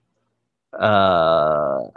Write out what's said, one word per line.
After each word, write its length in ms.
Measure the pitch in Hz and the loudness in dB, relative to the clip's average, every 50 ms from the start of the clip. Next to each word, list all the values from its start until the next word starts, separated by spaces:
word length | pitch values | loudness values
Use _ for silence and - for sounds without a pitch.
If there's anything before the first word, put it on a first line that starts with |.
| _ _ _ _ _ _ _ _ _ _ _ _ _ _ - | _ _ _ _ _ _ _ _ _ _ _ _ _ _ -6
آه، 1160 | - 98 107 104 101 98 95 90 85 82 82 82 80 76 78 76 73 76 71 69 67 60 - - | -4 0 0 2 2 2 2 2 2 2 2 2 2 0 0 0 -2 -2 -4 -4 -6 -8 -4 0